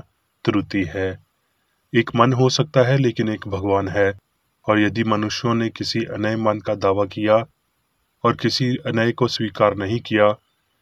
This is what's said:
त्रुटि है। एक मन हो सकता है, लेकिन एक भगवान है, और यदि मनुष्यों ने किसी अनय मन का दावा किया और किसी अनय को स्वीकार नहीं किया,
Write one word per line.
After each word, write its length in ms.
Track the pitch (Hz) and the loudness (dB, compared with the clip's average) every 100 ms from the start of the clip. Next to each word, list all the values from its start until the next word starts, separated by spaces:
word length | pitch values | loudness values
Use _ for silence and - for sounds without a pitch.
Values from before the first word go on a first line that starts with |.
| - _ _ _ | -4 _ _ _
त्रुटि 400 | - 110 95 101 | -2 0 0 -4
है। 400 | 90 95 95 - _ _ _ _ _ _ _ | -4 -4 -6 -6 _ _ _ _ _ _ _
एक 160 | 123 117 | -2 0
मन 180 | 117 120 | 4 4
हो 160 | 127 131 | 4 2
सकता 400 | - 135 135 123 | 2 0 2 2
है, 100 | 139 | 2
लेकिन 300 | 131 113 110 | 0 0 -2
एक 200 | 104 - | -4 -6
भगवान 400 | 95 98 98 95 | -6 0 0 0
है, 300 | 90 98 98 _ _ _ _ - | 0 0 -2 _ _ _ _ 0
और 120 | 107 | 2
यदि 240 | 104 95 | 2 0
मनुष्यों 500 | 110 107 107 - 120 | 0 0 -2 -2 -2
ने 140 | 117 113 | 0 -2
किसी 360 | - - 117 | -4 -6 -4
अनय 320 | 110 101 107 110 | -4 -4 -4 -2
मन 240 | 110 107 | 0 -2
का 140 | - | -2
दावा 300 | 104 98 98 | -2 0 0
किया 320 | 101 - 107 107 120 _ _ _ _ _ _ _ | -2 -2 2 2 2 _ _ _ _ _ _ _
और 120 | 117 113 | -2 0
किसी 400 | 117 - 127 127 | 0 0 -2 -2
अनय 360 | 127 113 113 | -2 0 0
को 160 | 117 120 | 2 0
स्वीकार 480 | - 110 - 107 101 | 0 -4 2 2 2
नहीं 240 | 98 117 | -2 -4
किया, 320 | - 107 104 107 _ _ _ _ | -2 4 4 2 _ _ _ _